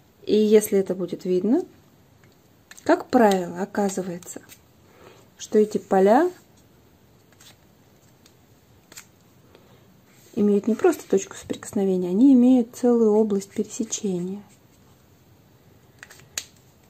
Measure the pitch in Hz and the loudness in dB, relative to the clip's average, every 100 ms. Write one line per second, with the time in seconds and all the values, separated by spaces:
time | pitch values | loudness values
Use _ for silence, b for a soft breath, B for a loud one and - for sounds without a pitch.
0 | b _ - 214 214 214 208 196 190 185 | b _ -2 0 4 4 4 0 -2 -4
1 | 170 - 180 180 196 311 370 - _ _ | -8 -8 -4 -2 0 0 -2 -12 _ _
2 | _ _ _ _ _ _ - - - 359 | _ _ _ _ _ _ -20 -8 -2 -2
3 | - 254 214 190 175 175 202 - 202 196 | 0 2 2 2 -4 -10 -8 -4 -4 -4
4 | 185 175 - - - - _ _ _ b | -8 -10 -14 -20 -20 -20 _ _ _ b
5 | b b b - - 214 208 202 - 196 | b b b -20 -2 0 0 -2 -2 2
6 | 190 247 359 - _ _ _ _ _ _ | 4 4 2 -4 _ _ _ _ _ _
7 | _ _ _ _ - _ _ _ _ _ | _ _ _ _ -20 _ _ _ _ _
8 | _ _ _ _ _ _ _ _ _ - | _ _ _ _ _ _ _ _ _ -20
9 | - _ _ _ _ b b b b _ | -20 _ _ _ _ b b b b _
10 | _ _ - - 208 202 208 220 370 - | _ _ -12 -2 0 2 0 0 0 0
11 | - - - - - - - 208 196 185 | -2 -4 -4 -14 -12 -12 -10 -4 -2 -2
12 | 180 190 277 254 247 254 233 - 247 233 | -2 2 6 6 6 4 0 -2 0 2
13 | 220 208 220 196 - - 208 - 220 - | 2 2 0 -2 -6 -8 -8 -8 -10 -8
14 | 202 180 180 202 - _ _ _ _ _ | -6 -6 -8 -10 -16 _ _ _ _ _
15 | _ _ _ _ _ _ _ _ _ _ | _ _ _ _ _ _ _ _ _ _
16 | - - - - - _ _ _ | -20 -20 -18 -14 -14 _ _ _